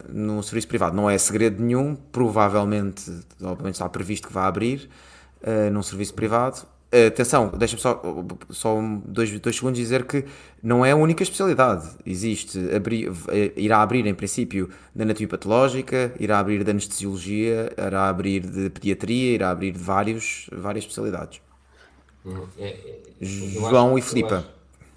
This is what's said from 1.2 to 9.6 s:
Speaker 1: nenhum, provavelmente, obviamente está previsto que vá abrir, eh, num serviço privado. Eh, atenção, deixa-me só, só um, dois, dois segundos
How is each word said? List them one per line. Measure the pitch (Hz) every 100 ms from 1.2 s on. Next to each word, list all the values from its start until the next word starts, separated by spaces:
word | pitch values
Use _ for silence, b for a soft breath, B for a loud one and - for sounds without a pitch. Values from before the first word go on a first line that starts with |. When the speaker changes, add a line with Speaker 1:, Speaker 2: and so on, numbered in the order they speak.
| - 104 113 98
Speaker 1:
nenhum, | 117 123 143 143
provavelmente, | - 120 120 107 101 104 101 104 98 95 - 85 - -
obviamente | 92 90 98 90
está | 92
previsto | 120 92 104 -
que |
vá | 95 95
abrir, | 92 113 139 - B B B B _
eh, | - 110 104
num | 104
serviço | 95 98 101
privado. | - 110 113 127 - - _ _
Eh, | 123 113
atenção, | 110 123 143 113 -
deixa-me | 110 113
só, | 127 - 87 78 90 92 -
só | - 117 110
um, | 110 107 95
dois, | 101 113 104
dois | -
segundos | 104